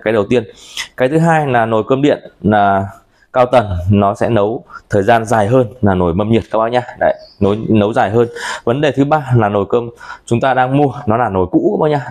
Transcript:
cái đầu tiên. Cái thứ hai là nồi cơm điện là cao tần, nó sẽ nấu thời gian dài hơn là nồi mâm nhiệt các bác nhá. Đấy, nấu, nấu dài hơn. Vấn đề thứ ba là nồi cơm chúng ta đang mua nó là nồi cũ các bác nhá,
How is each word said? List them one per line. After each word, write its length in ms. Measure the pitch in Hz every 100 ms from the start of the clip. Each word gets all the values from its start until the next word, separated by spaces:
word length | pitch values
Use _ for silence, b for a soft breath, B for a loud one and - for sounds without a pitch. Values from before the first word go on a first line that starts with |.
cái 80 | 107
đầu 120 | 110 98
tiên. 140 | 120 104 B B B B -
Cái 120 | 131
thứ 100 | 160
hai 280 | 165 160 147
là 200 | 120 113
nồi 160 | 110 104
cơm 140 | 135
điện 160 | 143 - - -
là 440 | 98 107 101 98 98 - _ b b
cao 140 | 131 123
tần, 200 | 127 101 87 90
nó 240 | 101 101
sẽ 140 | 107 98
nấu 360 | 113 101 123 B B -
thời 120 | 104
gian 220 | 98 117
dài 220 | 110 113 101
hơn 200 | 131 117 -
là 140 | 104
nồi 200 | 92 90
mâm 160 | 85 104
nhiệt 120 | 113 -
các 80 | 110
bác 100 | 113
nhá. 140 | 123 - -
Đấy, 140 | 87 - - _
nấu, 140 | 98 107 -
nấu 240 | 107 101
dài 180 | 120 104
hơn. 180 | 113 117 B B B
Vấn 160 | - 131
đề 120 | 151
thứ 120 | 131
ba 280 | 139 156 127 120
là 120 | 104
nồi 160 | 104 98
cơm 220 | 120 120 - B B -
chúng 140 | 120
ta 140 | 131
đang 220 | 127 127 139
mua 160 | 143 - -
nó 100 | 113
là 120 | 120
nồi 180 | 95 90
cũ 280 | - 156 196
các 40 |
bác 80 | 156
nhá, 160 | 147 127